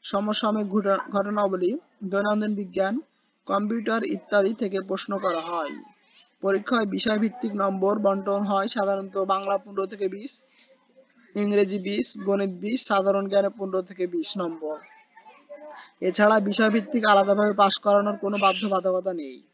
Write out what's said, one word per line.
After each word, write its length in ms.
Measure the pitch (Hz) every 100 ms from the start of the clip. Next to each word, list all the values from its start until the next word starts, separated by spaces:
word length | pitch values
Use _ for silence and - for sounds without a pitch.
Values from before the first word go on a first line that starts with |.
সমসাময়িক 640 | - 196 208 214 220 214 208
ঘটনা-, 420 | 202 196 190 -
ঘটনাবলী, 640 | 202 202 208 202 190 180 269 _ _
দৈনন্দিন 520 | 196 196 208 214 214 208
বিজ্ঞান, 440 | 190 180 190 233 - _ _ _ -
কম্পিউটার 580 | 196 208 233 214 226
ইত্যাদি 500 | - 196 - 208 196
থেকে 280 | 220 214 196
প্রশ্ন 360 | 190 190 - 196
করা 220 | 190 165
হয়। 300 | 165 170 147 - - _ _ - - _
পরীক্ষায় 440 | 196 196 202 247 214
বিষয়ভিত্তিক 680 | 190 214 214 214 - 226 202
নম্বর 440 | 196 190 190 214
বন্টন 420 | 202 196 196 202
হয়, 240 | 202 196 196
সাধারণত 500 | - 196 196 196 196
বাংলা 400 | 190 196 196 196
পনেরো 280 | 202 202 196
থেকে 220 | 202 196
বিশ, 360 | 196 247 - _ _ _ _ _ _ _ _ _ 202
ইংরেজি 440 | 208 208 196 202
বিশ, 380 | 185 208 247 208 196
গণিত 240 | 202 196
বিশ, 380 | 180 202 247 -
সাধারণ 400 | 202 190 196 196
জ্ঞানে 220 | 202 196
পনেরো 320 | 202 196 190
থেকে 260 | 185 185 180
বিশ 300 | 175 156 190
নম্বর। 400 | 175 165 156 151 - - _ - - - _ 587 - - - _
এছাড়া 380 | - 180 208 220
বিষয়ভিত্তিক 680 | 202 202 220 220 202 247 214
আলাদাভাবে 480 | 202 196 202 208
পাস 240 | 202 196 -
করানোর 400 | 208 202 208 208
কোনো 200 | 196 202
বাধ্যবাধকতা 760 | 196 190 208 196 185 185 185
নেই। 280 | 175 143 131 _